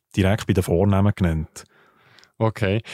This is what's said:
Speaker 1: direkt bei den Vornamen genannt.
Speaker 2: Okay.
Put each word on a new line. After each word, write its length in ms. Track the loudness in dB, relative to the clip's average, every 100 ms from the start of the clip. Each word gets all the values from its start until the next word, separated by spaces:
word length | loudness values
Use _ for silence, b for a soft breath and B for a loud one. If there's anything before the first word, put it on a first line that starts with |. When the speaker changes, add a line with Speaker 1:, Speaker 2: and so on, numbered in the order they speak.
| _ 0
Speaker 1:
direkt 300 | 0 0 0
bei 80 |
den 80 | 0
Vornamen 500 | 0 2 2 2 2
genannt. 500 | 0 0 -2 -6 -12 -20 b b b b b b b
Speaker 2:
Okay. 420 | -4 -2 -2 -2 -6